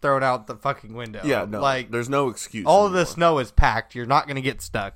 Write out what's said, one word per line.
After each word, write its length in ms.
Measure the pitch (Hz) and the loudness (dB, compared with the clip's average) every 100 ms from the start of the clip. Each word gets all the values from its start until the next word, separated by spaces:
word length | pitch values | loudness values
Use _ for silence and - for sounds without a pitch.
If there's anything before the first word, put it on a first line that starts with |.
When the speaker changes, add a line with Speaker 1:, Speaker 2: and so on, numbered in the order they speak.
Speaker 1:
thrown 220 | 143 135 | 0 2
out 240 | 131 127 107 | 2 -2 -6
the 80 | 113 | -8
fucking 380 | 139 143 107 | -6 -6 -10
window. 280 | 113 117 104 | -14 -12 -6
Speaker 2:
Yeah, 220 | 147 120 95 | -2 0 -2
no, 140 | 104 | -2
Speaker 1:
Like, 300 | 139 131 110 | 0 0 -4
Speaker 2:
there's 180 | 117 120 | -4 -2
no 200 | 139 135 | 0 0
excuse 360 | 107 - 113 123 | -4 -10 -4 4
Speaker 1:
all 200 | 190 208 | 4 4
of 80 | |
the 60 | 185 | 2
Speaker 2:
anymore. 140 | 165 | -2
Speaker 1:
snow 260 | - 170 151 | 2 2 2
is 120 | 123 | 2
packed. 440 | - 135 113 - 123 | 4 4 4 -4 -8
You're 100 | 113 | 0
not 220 | 143 147 | 0 0
gonna 140 | 139 | -4
get 200 | 131 123 | -4 -6
stuck. 340 | - 117 98 | -6 -6 -6